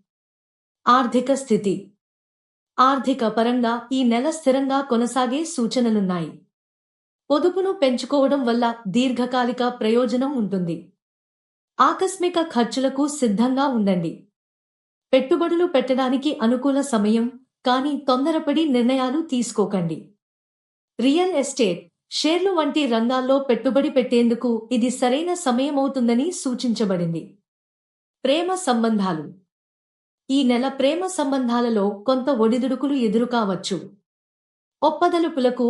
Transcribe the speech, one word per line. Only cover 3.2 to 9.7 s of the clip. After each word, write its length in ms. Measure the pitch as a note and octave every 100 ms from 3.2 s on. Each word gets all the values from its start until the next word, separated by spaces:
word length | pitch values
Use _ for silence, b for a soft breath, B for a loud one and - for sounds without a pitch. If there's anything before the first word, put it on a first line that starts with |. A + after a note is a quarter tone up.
| A3
పరంగా 640 | A3 A#3 B3 A3+ A#3+ -
ఈ 120 | C4+
నెల 260 | B3 A#3 D4+
స్థిరంగా 520 | D#4 C4+ C4+ C4+ C4+
కొనసాగే 640 | C#4 A#3 A#3 C4 B3 C#4 D#4+
సూచనలున్నాయి. 960 | - A#3 B3+ A#3 G#3+ F#3+ F3 D#3 - _ _ _ _ _ _ _ _ -
పొదుపును 440 | C#4+ F4+ F4+ F#4
పెంచుకోవడం 720 | F#4+ C4 A#3+ - C#4+ C4+ C#4+ A#3+
వల్ల 300 | A#3 A#3 A3+ F#3+
దీర్ఘకాలిక 800 | A#3 B3+ A#3 B3 B3+ A#3+ B3
ప్రయోజనం 720 | B3